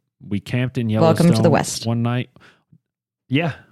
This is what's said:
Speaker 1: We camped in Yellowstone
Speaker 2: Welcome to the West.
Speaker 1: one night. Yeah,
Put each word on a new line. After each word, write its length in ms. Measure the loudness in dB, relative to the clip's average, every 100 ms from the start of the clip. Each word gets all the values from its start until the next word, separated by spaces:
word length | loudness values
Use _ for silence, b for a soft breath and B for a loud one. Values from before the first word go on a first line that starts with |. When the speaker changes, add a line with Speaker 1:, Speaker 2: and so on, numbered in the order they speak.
| _ _ -10
Speaker 1:
We 120 | -10
camped 400 | -6 -4 -4 -4
in 100 | -2
Yellowstone 380 | 2 2 4 4
Speaker 2:
Welcome 100 | 4
to 60 |
the 80 | 4
West. 360 | 2 0 -6 -4
Speaker 1:
one 160 | -2
night. 280 | -2 -4 -6 _ b b b _ _ _ _ _ _
Yeah, 260 | -2 -2 -6 _